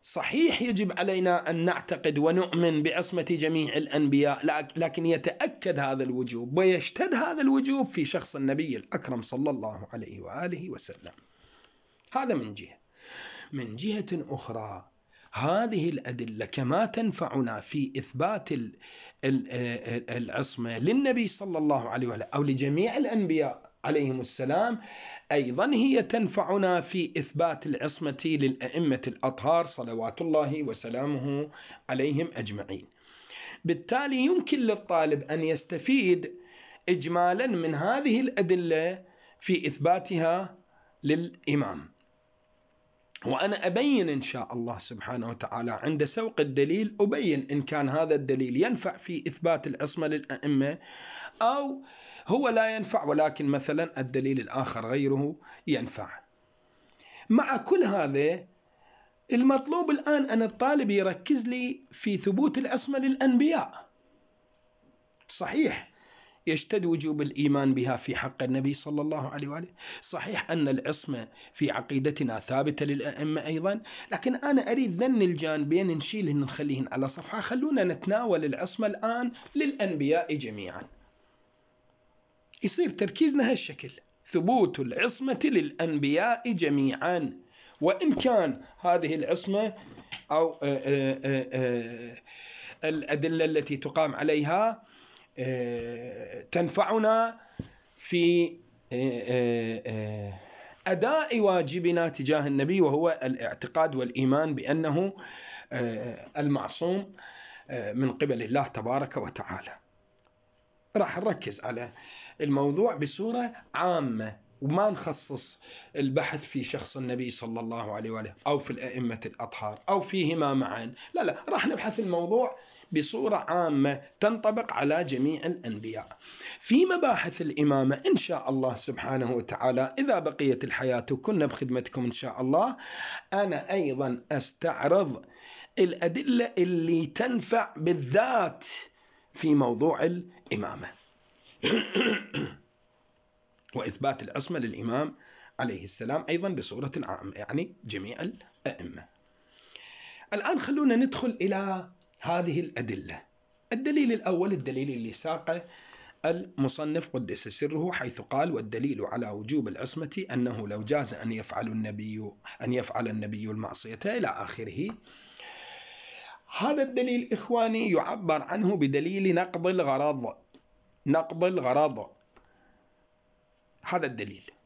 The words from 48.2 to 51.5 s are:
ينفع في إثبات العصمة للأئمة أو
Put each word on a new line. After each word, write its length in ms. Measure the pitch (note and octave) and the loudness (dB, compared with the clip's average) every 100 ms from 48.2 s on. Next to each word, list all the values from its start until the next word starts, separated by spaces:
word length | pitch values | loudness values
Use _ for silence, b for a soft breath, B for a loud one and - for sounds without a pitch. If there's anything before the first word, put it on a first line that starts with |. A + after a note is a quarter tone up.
| C3+ C3 C3 B2+ | 2 0 2 2
ينفع 340 | G#3 B3 F#3+ - | 2 2 -4 -8
في 260 | - E3+ E3 | -8 -6 -6
إثبات 400 | C3+ E3 D#3+ D#3 | -2 2 2 0
العصمة 400 | C3+ C#3+ - D#3 | -4 -4 -2 -2
للأئمة 680 | D3+ D3 C3+ D3 C#3 C#3 E3 B B B B B - | -2 -4 -6 0 2 2 -2 B B B B B 0
أو 420 | A3+ | 2